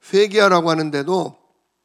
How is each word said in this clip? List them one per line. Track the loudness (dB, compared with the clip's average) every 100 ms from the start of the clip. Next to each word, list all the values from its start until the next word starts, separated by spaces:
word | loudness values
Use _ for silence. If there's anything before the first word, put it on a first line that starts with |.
| -2
회개하라고 | 0 0 2 4 2 0
하는데도 | -2 -4 -6 -4 -4 -4 -12 _ _ _ _